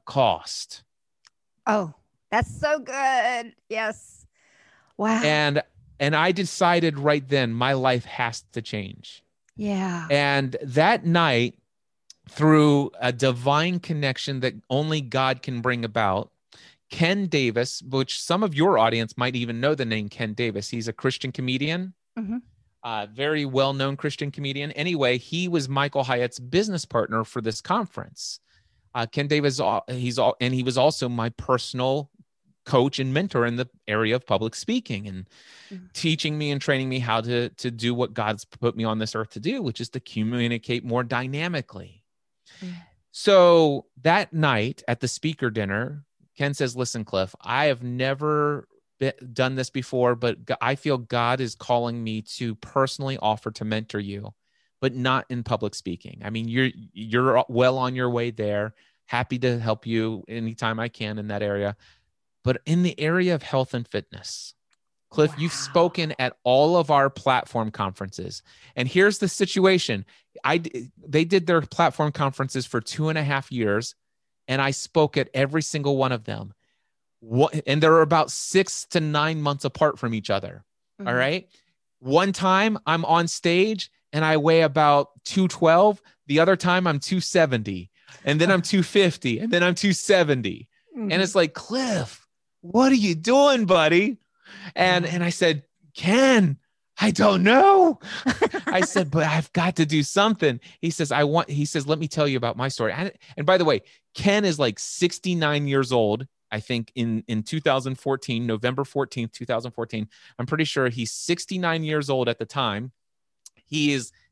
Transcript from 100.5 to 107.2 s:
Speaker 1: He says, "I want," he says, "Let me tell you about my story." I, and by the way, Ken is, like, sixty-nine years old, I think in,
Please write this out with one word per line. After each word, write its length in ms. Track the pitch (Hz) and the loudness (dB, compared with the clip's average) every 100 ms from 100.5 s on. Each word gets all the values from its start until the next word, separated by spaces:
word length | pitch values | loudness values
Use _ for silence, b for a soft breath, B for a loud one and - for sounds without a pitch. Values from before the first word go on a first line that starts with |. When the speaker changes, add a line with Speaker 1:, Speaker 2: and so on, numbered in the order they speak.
| 120 B B | 0 B B
Speaker 1:
He 100 | 165 | -4
says, 200 | - 151 | -2 0
"I 140 | 135 | 2
want," 240 | 147 165 - | 2 2 0
he 140 | 147 | -2
says, 220 | 147 156 139 | -2 -2 -2
"Let 100 | 156 | -2
me 80 | 156 | -2
tell 220 | 156 147 | 0 0
you 80 | 131 | 0
about 200 | 117 110 | -2 -4
my 120 | 131 | -6
story." 240 | - 110 | -2 -4
I, 180 | 117 190 - B - | -4 -8 -10 B -2
and 100 | 151 | 2
by 100 | 185 | 4
the 60 | |
way, 180 | 160 110 b b _ | 4 0 b b _
Ken 300 | - 202 208 | -2 0 2
is, 140 | 196 147 | 2 0
like, 200 | 127 101 | -2 -2
sixty-nine 880 | - - 175 - 185 175 151 147 143 | -10 -2 -2 -2 -4 0 0 0 0
years 240 | 139 123 | 0 2
old, 340 | 123 107 107 131 _ _ | 2 2 0 -4 _ _
I 80 | 107 | -8
think 320 | - 120 110 | -4 -6 -4
in, 300 | 123 117 110 | -4 -2 -2